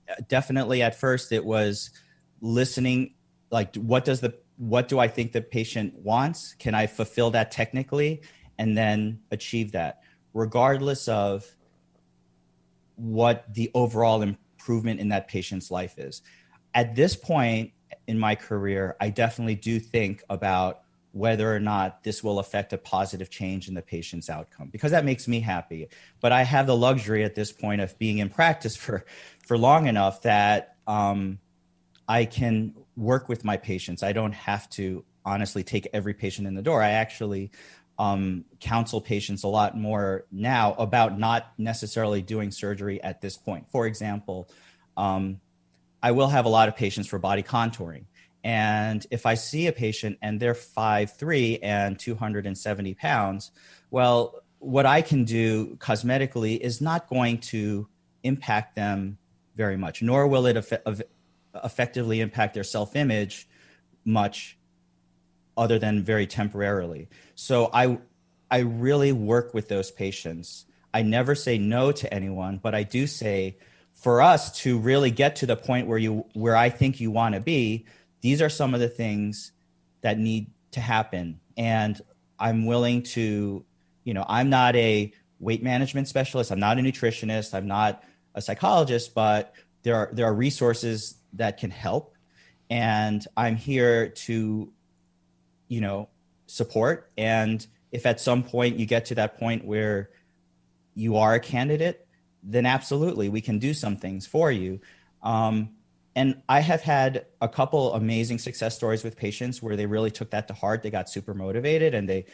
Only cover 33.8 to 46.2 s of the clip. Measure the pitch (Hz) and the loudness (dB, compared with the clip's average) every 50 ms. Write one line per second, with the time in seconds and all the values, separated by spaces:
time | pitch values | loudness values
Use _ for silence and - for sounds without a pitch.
33.8 | - - 87 - 95 101 101 110 110 104 104 - - 107 101 101 - - - - | -6 -8 -8 -4 -2 -2 -2 -2 -2 -4 -4 -6 -6 -6 -6 -6 -6 -10 -10 -6
34.8 | 98 92 92 - - _ _ _ - 95 101 104 104 98 - 101 92 - - 101 | -6 -6 -6 -8 -12 _ _ _ -6 -4 -4 -2 -4 -4 -4 -6 -6 -4 -4 -6
35.8 | - - - 104 92 104 101 - - 95 - - 101 98 95 95 107 156 160 120 | -4 -4 -6 -6 -4 -4 -6 -6 -6 -8 -6 -6 -8 -8 -6 -4 -2 0 2 2
36.8 | 110 104 107 110 113 113 - - 110 104 101 95 98 101 - - - - - - | 4 4 2 2 0 -2 -4 -8 -8 -6 -6 -6 -8 -10 -14 -20 -20 -20 -20 -20
37.8 | _ _ _ - 107 101 101 98 98 95 92 90 82 _ _ - - 113 113 117 | _ _ _ -2 -2 0 0 0 -2 -2 -4 -6 -10 _ _ -12 -6 -2 -2 -2
38.8 | 113 110 - 107 - - 110 101 101 - 101 95 - 101 104 107 104 101 - 110 | -2 -2 -4 -6 -4 -4 -4 -4 -4 -6 -8 -6 -4 0 2 2 2 0 0 -4
39.8 | 107 107 107 104 101 98 95 95 - - 95 95 107 123 131 120 110 104 95 - | -4 -2 -2 -2 -2 -2 -2 -4 -6 -10 -8 -4 0 0 2 4 2 2 2 0
40.8 | 113 104 127 120 113 110 98 101 110 113 117 117 - - _ - 110 113 113 - | -2 2 4 4 4 4 2 0 0 0 0 0 -2 -6 _ -6 -6 -4 -4 -6
41.8 | - 107 - 113 113 104 104 101 90 98 110 107 104 101 98 - - 101 104 98 | -6 -6 -4 -2 0 0 0 -2 -4 -4 -6 -4 -4 -6 -6 -6 -6 -6 -6 -6
42.8 | 101 101 98 98 - 95 92 - - 98 - - - - 95 80 - _ - 131 | -6 -6 -6 -6 -8 -10 -10 -10 -10 -12 -12 -10 -10 -10 -10 -10 -8 _ -2 -2
43.8 | 117 110 107 - 110 107 101 101 101 - 92 92 90 - - - _ - _ _ | -2 -2 -4 -6 -6 -6 -6 -8 -8 -10 -10 -10 -12 -14 -18 -20 _ -20 _ _
44.8 | _ _ - 90 101 98 95 95 98 95 95 95 _ _ _ _ _ _ _ _ | _ _ -6 -2 -2 0 0 -2 -2 -4 -6 -10 _ _ _ _ _ _ _ _
45.8 | _ _ _ - - 123 120 131 | _ _ _ -2 0 2 4 4